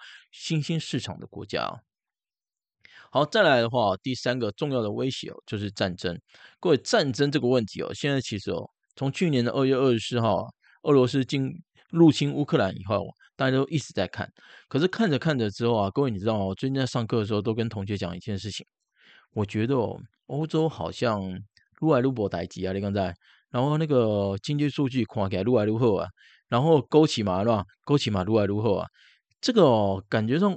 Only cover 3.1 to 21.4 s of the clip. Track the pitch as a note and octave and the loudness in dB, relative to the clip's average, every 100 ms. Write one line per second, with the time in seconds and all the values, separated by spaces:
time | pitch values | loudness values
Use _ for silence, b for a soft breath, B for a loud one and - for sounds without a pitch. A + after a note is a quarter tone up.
3.1 | C3 D3+ A3 F3 C#3 A#2 B2 G#2 F#2 C3 | 2 2 4 6 6 4 2 2 0 -4
4.1 | B2 B2+ B2+ G#2+ - D3+ C3 G#2 A2 C3 | -4 -2 -2 -4 -4 -4 -2 -2 -4 -4
5.1 | - - - - G#2+ G2+ G#2 G2 F2 F2+ | -6 -10 -14 -10 -6 -6 -2 -4 -2 -6
6.1 | E2+ _ B B B F3+ C#3+ - A#3 C#3+ | -8 _ B B B 2 2 2 0 0
7.1 | B2 C#3+ D3 B2 B2+ G#2+ - - - C#3+ | 0 0 0 2 0 0 -6 -8 -6 -4
8.1 | C#3 - G2+ - F2 G#2 _ _ - C#3 | -4 -4 -8 -6 -6 -8 _ _ -6 -6
9.1 | - F3+ C3 A#2+ C#3 C3 C3 C3+ A#2 - | -2 0 2 0 0 0 2 2 2 0
10.1 | B2 A2+ F2+ A2 - b b - C#3+ B2 | -2 0 0 -2 -14 b b 4 4 6
11.1 | C#3 B2+ C#3+ C3+ E3+ - _ b E3 E3 | 2 -2 -2 -4 -8 -18 _ b 6 6
12.1 | - D3 C#3+ C#3+ D#3 F#2+ G#2 F#2+ G2+ F#2+ | 6 0 -2 0 0 0 -2 -4 -4 -4
13.1 | - b - C3+ C3 C#3 D#3 - - F#2 | -14 b -4 0 0 0 -4 -4 -6 -6
14.1 | - - _ B B B C3+ F#3 - A3 | -6 -12 _ B B B -2 0 0 0
15.1 | C3+ D#3+ C#3 G#2+ - A#2+ A#2 G2 C#3 C#3 | 0 0 0 -2 0 0 2 0 0 -2
16.1 | G2+ G#2+ G#2+ F#2+ F#2+ C3+ C3+ B2+ B2+ A2 | -2 -2 0 -2 -2 -4 -2 -2 -2 -2
17.1 | A#2+ G#2 G#2 G2+ A2+ A2+ G#2+ G2 G2+ F#2 | -2 0 -2 -2 -2 -2 -4 -6 -4 -6
18.1 | F2+ A2 G2 G2+ - - _ _ b b | -8 -8 -8 -8 -12 -14 _ _ b b
19.1 | b b A2 G2+ G#2+ A#2 C3+ G2+ F2+ - | b b -6 -4 -2 0 0 -2 -6 -14
20.1 | _ - C#3 D#3 D#3+ D#3+ - E2 F#2 A#2+ | _ -10 -6 -2 0 -2 -2 -8 -2 -2
21.1 | G#2 F#2+ F#2 | -2 -4 -8